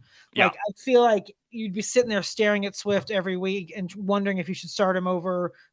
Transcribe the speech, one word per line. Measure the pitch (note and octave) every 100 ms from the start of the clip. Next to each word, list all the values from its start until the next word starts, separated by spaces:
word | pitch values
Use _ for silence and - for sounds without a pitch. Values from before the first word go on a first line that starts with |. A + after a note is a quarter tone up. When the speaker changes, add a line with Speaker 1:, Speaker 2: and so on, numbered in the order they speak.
| - _ _
Speaker 1:
Yeah. | - A2
Speaker 2:
Like, | -
I | - -
feel | - B3
like | A#3+ G#3+ - - _
you'd | A#3 A3
be | F#3
sitting | G3+ B3 B3
there | G#3
staring | E3 - G#3+ G#3 G3+
at |
Swift | - G#3 G3+ -
every | G#3 F3+ F#3
week | F#3+ G3 E3+ A3
and | F3+
wondering | G3+ F#3+ G3+ G3 F#3+
if | D#3+
you |
should | F3+ E3+
start | - F#3+ F#3
him | F#3
over | F#3 F3 F3+ F3 - _